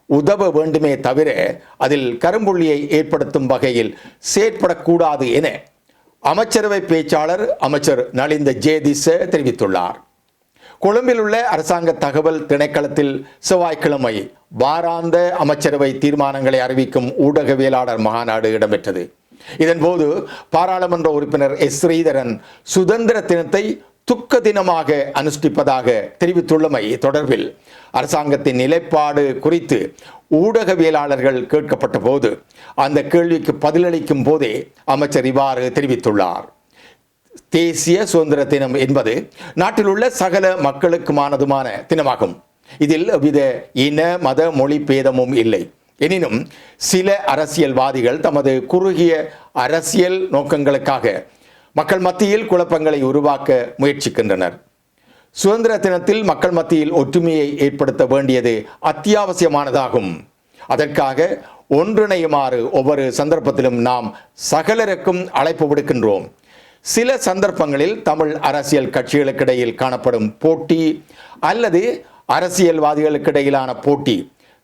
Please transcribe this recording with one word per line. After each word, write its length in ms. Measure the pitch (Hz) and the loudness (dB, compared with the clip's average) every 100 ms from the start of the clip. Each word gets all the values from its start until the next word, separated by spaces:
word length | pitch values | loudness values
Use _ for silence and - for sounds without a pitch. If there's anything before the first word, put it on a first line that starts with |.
| - | -2
உதவ 440 | 143 151 202 190 | 0 2 2 2
வேண்டுமே 500 | 151 156 156 151 135 | 2 0 0 0 0
தவிர, 600 | 131 135 151 110 92 - - _ | 0 0 0 0 -2 -4 -14 _
அதில் 400 | 135 143 127 117 | -2 0 -2 -2
கரும்புள்ளியை 720 | 170 220 208 180 160 147 147 | 0 0 0 0 0 0 0
ஏற்படுத்தும் 560 | 156 147 156 143 143 131 | 0 0 -2 -2 -2 0
வகையில் 520 | 127 135 117 107 - - - - 202 | 0 0 0 -2 -6 -18 -14 -4 0
செயற்படக்கூடாது 960 | 220 - 185 165 - 170 160 143 127 | 0 0 -2 0 0 2 2 0 0
என 300 | 127 151 - - _ _ _ _ _ | 0 0 -4 -14 _ _ _ _ _
அமைச்சரவை 640 | 233 214 226 226 208 196 | -2 0 0 0 0 -2
பேச்சாளர் 720 | 180 160 151 156 156 185 214 - | 0 0 2 0 0 -2 -2 -2
அமைச்சர் 520 | 139 147 147 127 123 | -2 0 0 0 -2
நலிந்த 400 | 127 147 151 139 | -2 -2 0 0
ஜேதிச 540 | 123 135 156 143 143 160 | 0 0 0 0 0 2
தெரிவித்துள்ளார். 920 | 170 180 156 131 - 101 92 90 - _ _ _ _ _ _ - - | 0 0 -2 -2 -2 -2 -2 -2 -6 _ _ _ _ _ _ -20 -4
கொழும்பில் 400 | 196 226 254 233 | 0 2 2 0
உள்ள 280 | 214 220 240 | 0 0 0
அரசாங்க 440 | 156 156 175 165 | -2 0 0 0
தகவல் 540 | 160 147 139 156 156 151 | 0 -2 0 0 0 0
திணைக்களத்தில் 840 | 143 147 147 143 143 143 135 - - | 0 0 -2 -2 0 -2 -2 -10 -12
செவ்வாய்க்கிழமை 920 | - 185 170 156 147 143 120 107 98 - _ 117 | -2 0 0 -2 -2 0 -2 -4 -8 -16 _ -2
வாராந்த 680 | 127 160 170 170 170 170 175 | 0 0 -2 -2 0 2 2
அமைச்சரவை 680 | 180 147 147 147 143 139 135 | 0 0 0 0 0 0 0
தீர்மானங்களை 640 | 147 147 139 139 135 131 | 0 0 0 0 0 2
அறிவிக்கும் 480 | 127 131 127 147 123 | 0 0 0 -2 -2
ஊடகவியலாளர் 920 | - 139 151 131 135 135 131 123 110 | 0 2 2 2 2 2 2 0 -2
மாநாடு 600 | 110 117 117 110 110 110 | 0 -2 -2 0 0 0
இடம்பெற்றது. 540 | 107 104 101 90 85 - _ _ - - | 0 0 -2 -6 -8 -14 _ _ -18 0
இதன்போது 680 | 160 170 165 180 147 104 - - - | 0 2 0 2 0 -2 -6 -14 -4
பாராளுமன்ற 600 | 165 185 185 180 170 160 | 0 0 0 -2 0 0
உறுப்பினர் 480 | 147 147 151 135 - | 0 -2 0 0 0
எஸ் 280 | 139 - 170 | -2 0 0
ஸ்ரீதரன் 560 | 165 156 135 123 110 - - | 2 2 0 -2 -6 -10 -20
சுதந்திர 580 | - 185 185 226 226 220 | -4 0 2 2 2 0
தினத்தை 600 | - 170 156 190 214 - - _ | 0 -2 0 -2 -2 -6 -12 _
துக்க 360 | - 240 - 247 | -4 -4 0 2
தினமாக 640 | 220 208 185 165 147 147 139 | 2 2 0 0 0 -2 -2
அனுஷ்டிப்பதாக 960 | 143 147 147 156 151 139 131 123 110 - - 175 | -2 -4 -2 -2 0 0 0 0 0 -2 -4 0
தெரிவித்துள்ளமை 720 | 175 170 160 156 127 107 120 | 0 2 2 2 0 -2 -2
தொடர்பில் 580 | 139 147 135 110 - - _ - - | 0 0 0 -2 -2 -10 _ -20 -8
அரசாங்கத்தின் 640 | 127 131 156 147 139 139 127 | -4 -2 -2 0 -2 0 0
நிலைப்பாடு 840 | 131 165 - 156 147 143 139 135 | 0 0 0 0 2 0 0 0
குறித்து 560 | 147 170 117 120 - - - - _ | 0 0 0 -2 -2 -10 -20 -20 _
ஊடகவியலாளர்கள் 1120 | 156 202 226 185 185 165 156 147 135 131 127 123 | 2 2 2 0 2 2 2 0 0 0 0 0
கேட்கப்பட்ட 540 | 151 147 - 117 107 | -2 0 -2 -2 -2
போது, 420 | 107 139 113 - _ _ - - | 0 0 0 -4 _ _ -10 -2
அந்த 280 | 139 147 | 0 0
கேள்விக்கு 480 | 139 170 170 160 156 | 2 2 2 0 -2
பதிலளிக்கும் 720 | - 151 160 175 165 - 139 | -2 0 2 2 0 -2 0
போதே 480 | 123 156 123 107 - _ - | 2 2 0 -4 -8 _ -4
அமைச்சர் 400 | 135 147 143 131 | -2 0 0 0
இவ்வாறு 460 | 131 135 127 127 | 0 0 0 -2
தெரிவித்துள்ளார். 720 | 123 139 123 113 104 90 92 - _ _ _ - _ _ _ _ - _ | -2 -2 0 0 0 0 -4 -10 _ _ _ -20 _ _ _ _ -20 _
தேசிய 560 | 165 170 135 - 185 208 | 0 0 -2 0 0 2
சுதந்திர 400 | 170 156 143 139 | 2 2 0 2
தினம் 280 | 143 135 | 0 0
என்பது 560 | 139 131 139 117 127 - - - | 0 0 0 0 -2 -6 -14 -10
நாட்டில் 320 | - 190 220 202 | -2 0 2 0
உள்ள 240 | 202 247 | 2 0
சகல 460 | - 185 190 190 185 | 0 0 2 2 0
மக்களுக்குமானதுமான 1120 | 143 139 175 170 170 147 143 139 139 135 131 101 - | -2 0 0 0 0 -2 0 0 0 0 -2 -8 -2
தினமாகும். 480 | 160 139 117 95 90 _ _ _ - | 0 0 0 -4 -6 _ _ _ -2
இதில் 320 | 147 160 202 | 0 2 2
எவ்வித 600 | 175 147 143 135 117 - | 2 2 2 2 -2 -6
இன, 440 | 123 143 151 170 175 | -2 0 2 0 0
மத, 340 | 147 131 165 | 0 2 2
மொழி 300 | 147 135 147 | 2 0 0
பேதமும் 520 | 143 135 135 131 123 | 0 2 2 0 0
இல்லை. 360 | 131 113 98 85 - _ _ | 0 2 0 -4 -14 _ _
எனினும், 500 | 156 185 143 110 170 - - _ | -2 0 -2 -4 -6 -14 -20 _
சில 480 | - 185 190 202 | -2 0 2 0
அரசியல்வாதிகள் 960 | 202 139 151 170 143 131 131 131 120 156 | 0 -2 -2 0 0 2 0 0 0 0
தமது 460 | 170 147 135 131 127 | 0 0 2 0 0
குறுகிய 640 | 180 190 165 170 160 156 - - | 0 0 2 2 2 -2 -12 -10
அரசியல் 760 | - 127 160 156 190 180 190 185 | -4 0 0 0 0 0 0 -2
நோக்கங்களுக்காக 960 | 139 143 151 139 139 139 131 120 92 - _ _ _ _ | -2 0 0 2 0 -2 -2 -2 -4 -8 _ _ _ _
மக்கள் 280 | - 151 190 | -4 -2 0
மத்தியில் 520 | 180 180 202 214 220 | 0 0 0 0 2
குழப்பங்களை 500 | 180 170 165 156 156 | 0 2 0 0 0
உருவாக்க 720 | 131 143 147 139 - 127 120 - | 0 2 2 0 0 0 0 -2
முயற்சிக்கின்றனர். 840 | 143 143 113 - 107 92 90 - _ _ _ _ _ _ _ | 0 0 -2 -2 0 0 -2 -6 _ _ _ _ _ _ _
சுதந்திர 460 | - 196 226 233 208 | -2 0 2 2 0
தினத்தில் 460 | 202 180 180 214 | 0 0 0 0
மக்கள் 280 | 196 151 180 | 0 0 0
மத்தியில் 400 | 170 160 160 151 | 0 0 0 2
ஒற்றுமையை 680 | 170 135 175 165 156 143 143 | 0 0 0 0 0 -2 0
ஏற்படுத்த 460 | 143 139 135 120 127 | -2 0 -2 0 2
வேண்டியது 600 | 135 135 127 120 110 107 - | 2 2 0 0 -2 -6 -6
அத்தியாவசியமானதாகும். 1300 | 160 151 208 208 196 180 170 147 139 139 127 123 95 80 - _ _ _ - | -4 -2 0 0 0 0 2 2 0 -2 -2 -2 -4 -8 -14 _ _ _ -4
அதற்காக 720 | 127 147 143 135 131 175 202 - - _ | -2 0 0 -2 0 -2 -2 -10 -20 _
ஒன்றிணையுமாறு 1000 | 143 190 214 208 185 160 147 131 123 120 | 0 2 2 2 0 0 0 0 -2 0
ஒவ்வொரு 420 | - 131 143 131 120 | 0 2 0 0 -2
சந்தர்ப்பத்திலும் 600 | 147 160 139 139 127 120 | 0 0 0 0 0 0
நாம் 380 | 120 123 107 - - - - | 0 0 -4 -12 -20 -12 -2
சகலருக்கும் 800 | 151 160 226 214 185 190 180 180 | 0 2 0 0 -2 -2 -2 -2
அழைப்பு 460 | 143 151 160 151 143 | -2 -2 0 0 0
விடுக்கின்றோம். 560 | 143 131 107 95 67 - _ _ _ _ | 0 0 0 0 -4 -16 _ _ _ _
சில 360 | - 226 247 262 | -4 0 0 0
சந்தர்ப்பங்களில் 840 | - 185 202 - 151 139 165 226 | -2 2 0 2 0 2 0 0
தமிழ் 340 | 165 156 156 156 | -2 0 0 0
அரசியல் 540 | 147 143 - 147 127 | -2 -2 0 0 0
கட்சிகளுக்கிடையில் 840 | 135 127 147 135 - 131 127 117 113 | -2 0 0 0 0 0 2 -2 -2
காணப்படும் 640 | 131 123 127 117 107 - | -4 0 0 2 0 0
போட்டி 640 | 160 160 160 165 160 151 - - - - | 0 0 0 0 2 -2 -8 -20 -20 -4
அல்லது 640 | 151 220 226 170 233 - - - - | -2 0 2 2 0 -4 -10 -18 -2
அரசியல்வாதிகளுக்கிடையிலான 1500 | 143 180 180 175 160 151 151 151 147 151 143 139 139 127 123 | -2 0 2 2 4 0 2 0 0 0 0 2 0 -2 -4
போட்டி, 500 | 143 143 143 98 - _ _ _ | 0 0 0 -2 -4 _ _ _